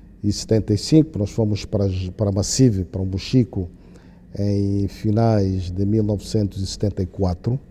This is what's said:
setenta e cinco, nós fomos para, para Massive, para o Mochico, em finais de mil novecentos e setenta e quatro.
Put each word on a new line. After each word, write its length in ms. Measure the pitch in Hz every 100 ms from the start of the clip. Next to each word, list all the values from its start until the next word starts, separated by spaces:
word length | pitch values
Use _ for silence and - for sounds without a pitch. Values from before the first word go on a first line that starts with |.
| - - 101
setenta 420 | - - 110 92
e 40 | 104
cinco, 420 | - 156 156 -
nós 120 | 101
fomos 340 | - 107 104 -
para, 200 | 104 101 92 92 -
para 160 | 104
Massive, 540 | 101 98 - 131 98 87
para 160 | 95
o 40 | 98
Mochico, 640 | 92 - 131 117 98 90 - - - - - - -
em 500 | 101 101 98 101 101
finais 840 | - 110 104 113 110 98 95 87
de 120 | 90 101
mil 160 | 110
novecentos 580 | 104 101 - 110 98 98
e 60 | 95
setenta 340 | - 104 98
e 40 | 92
quatro. 520 | - 92 87 - 131 -